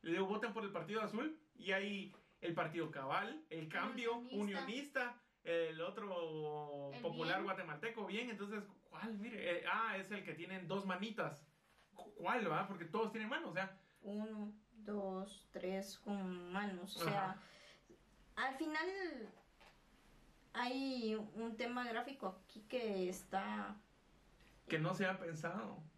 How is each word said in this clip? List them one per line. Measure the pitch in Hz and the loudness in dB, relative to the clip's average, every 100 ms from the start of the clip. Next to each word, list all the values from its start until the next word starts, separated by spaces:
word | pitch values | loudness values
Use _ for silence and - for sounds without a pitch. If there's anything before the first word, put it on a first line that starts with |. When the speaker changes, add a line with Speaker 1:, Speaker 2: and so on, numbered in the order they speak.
Speaker 1:
Les | 165 | 2
digo, | 175 190 | 4 4
"Voten | 208 233 | 4 2
por | 214 | 0
el | 202 | -2
Partido | 170 160 220 | -2 -2 0
Azul", | 214 214 311 - _ | 0 0 0 -4 _
y | - 185 | -8 2
hay | 190 202 202 175 - - _ | 2 2 -2 -4 -12 -20 _
el | 170 | -2
Partido | 170 160 165 156 | 0 0 2 -2
Cabal, | 139 135 170 208 311 - | -2 0 2 0 -6 -8
el | 160 156 | -8 -4
Cambio, | - 214 - 233 240 | 0 0 0 0 0
Speaker 2:
Unionista. | 247 202 208 196 | -2 0 0 0
Speaker 1:
Unionista, | 185 240 285 269 247 240 _ _ | 0 -2 0 0 0 -2 _ _
el | - 170 160 160 | 2 4 4 0
otro | 175 196 208 175 165 156 151 151 147 143 139 | -2 -2 -2 0 0 0 -2 -2 -4 -4 -6
Speaker 2:
El | 139 | -2
Speaker 1:
Popular | 165 151 160 185 | -2 0 2 2
Speaker 2:
Bien. | |
Speaker 1:
Guatemalteco, | 196 185 175 156 220 226 190 | 2 -2 -2 -4 -4 -4 -2
Bien. | 202 247 | -2 -2
Entonces, | 208 202 214 196 - - | -4 -4 -4 -6 -14 -16
¿cuál? | 160 220 214 | -6 -4 -2
Mire, | 226 220 175 175 | -4 -2 2 2
eh, | - | 4
ah, | 202 226 196 | 4 4 2
es | 190 | -2
el | 208 | -4
que | 175 | -4
tienen | 156 170 190 170 | -6 -4 -4 0
dos | 196 196 | 0 2
manitas. | - 220 202 156 - - _ _ - - | 0 0 0 -2 -2 -14 _ _ -20 -20
Cu-, | - - | -16 -14
¿cuál, | - 175 240 196 | -2 2 4 6
va? | 156 196 | 4 2
Porque | 185 | -2
todos | 165 214 220 | 0 2 4
tienen | 220 214 | 2 0
manos, | 320 285 | 0 0
o | |
sea. | 165 190 - - - | 0 0 -4 -20 -12
Speaker 3:
Uno, | 202 208 214 214 208 208 - 226 | -4 -2 -2 -2 -6 -8 -18 -12
dos, | 208 208 190 190 196 - - | -4 0 0 0 -4 -8 -10
tres | 175 180 190 196 - | -4 0 0 -2 -6
con | - 202 185 180 175 | -2 0 0 -2 -2
manos, | 185 208 185 202 - | 0 0 -2 -6 0
o | |
Speaker 1:
Ajá. | 165 | 2
Speaker 3:
sea, | 151 185 - - - - - _ - - - - - | 4 2 -2 -10 -20 -20 -20 _ -20 -20 -20 -12 0
al | 254 269 | 0 2
final | 311 311 339 392 370 262 208 - - - - - - - - - - - - | 0 2 0 0 -2 -4 -8 -12 -20 -20 -20 -20 -20 -20 -20 -20 -20 -20 -8
hay | - 247 269 269 254 220 214 214 | 0 2 4 2 2 2 2 0
un | 214 226 220 | -4 -4 0
tema | 240 247 240 | 0 0 0
gráfico | 226 254 277 190 190 | 0 -2 -2 -4 -4
aquí | - 214 - | -14 -16 -2
que | 254 226 196 180 | 0 2 4 2
está | 190 - 190 208 208 202 208 - - - - - - - - - | 0 0 0 2 0 -2 -6 -14 -20 -20 -20 -20 -20 -20 -20 0
Speaker 1:
Que | 156 | 4
no | 165 | 4
se | 185 190 | 4 4
ha | 190 | 4
pensado | 170 156 165 190 208 196 - | -2 -2 -2 -2 -4 -8 -14